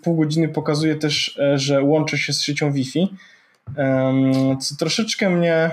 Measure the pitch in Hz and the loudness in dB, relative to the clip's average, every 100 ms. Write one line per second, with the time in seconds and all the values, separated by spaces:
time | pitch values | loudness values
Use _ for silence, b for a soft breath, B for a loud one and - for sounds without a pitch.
0 | 170 165 151 156 156 156 151 147 156 151 | -2 0 2 2 0 -2 -2 0 0 0
1 | 156 143 - - 143 143 135 139 139 156 | -2 -2 -4 0 0 2 2 2 4 2
2 | 151 143 - 143 - 147 147 139 127 156 | 0 -2 -4 -4 -4 -2 -2 -2 -2 -2
3 | 190 190 B B B B - 139 135 131 | -2 -4 B B B B -12 -4 0 2
4 | 131 135 135 131 135 131 - 143 160 - | 2 2 2 2 2 0 -4 -4 -2 -2
5 | 220 - 196 175 170 160 165 | -2 -2 0 2 2 2 0